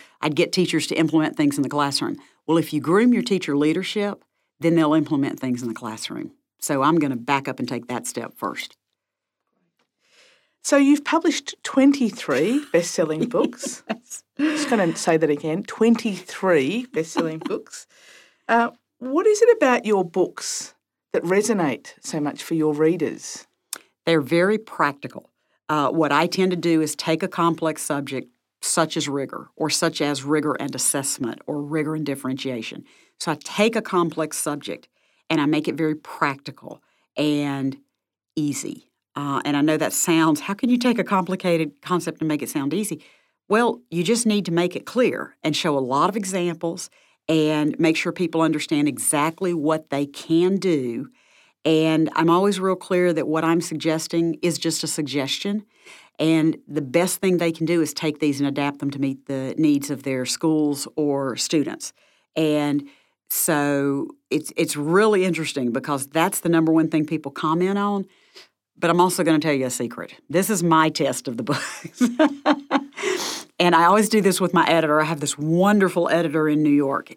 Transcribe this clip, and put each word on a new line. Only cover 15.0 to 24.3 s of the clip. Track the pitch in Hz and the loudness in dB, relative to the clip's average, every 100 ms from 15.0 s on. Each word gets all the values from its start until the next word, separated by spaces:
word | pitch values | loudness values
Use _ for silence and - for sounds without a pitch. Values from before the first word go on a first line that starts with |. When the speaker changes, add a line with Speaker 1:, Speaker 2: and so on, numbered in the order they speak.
| - 160 | 2 2
Speaker 2:
that | 156 | 2
again, | 147 160 165 | 0 -2 -6
twenty-three | - - 226 233 226 180 - - 190 165 135 220 247 | -4 2 4 4 0 -6 -10 -4 2 4 2 -2 -4
best-selling | 156 165 - 165 160 | -6 -4 -4 -4 -4
Speaker 1:
<laughs> | |
Speaker 2:
books. | - 147 - - - _ - - _ _ - | -8 -8 -10 -20 -20 _ -20 -20 _ _ 0
Uh, | 233 233 - _ - | 0 0 -4 _ -14
what | 247 285 427 | -4 2 4
is | 427 | 6
it | 466 453 | 6 6
about | 269 240 220 | 4 2 2
your | 202 | 0
books | 175 185 175 - - - - _ _ _ _ | 0 0 -2 -4 -10 -8 -10 _ _ _ _
that | - | -4
resonate | 170 190 226 208 151 120 - - | 0 2 2 2 0 -2 -10 -18
so | - 160 | -8 -4
much | 147 - | -4 -6
for | - | -4
your | 165 156 | 0 0
readers? | 147 160 175 143 - - - - _ _ - _ _ | 2 2 2 -2 -6 -12 -16 -18 _ _ -18 _ _
Speaker 1:
They're | - 165 | 0 0
very | 131 | 2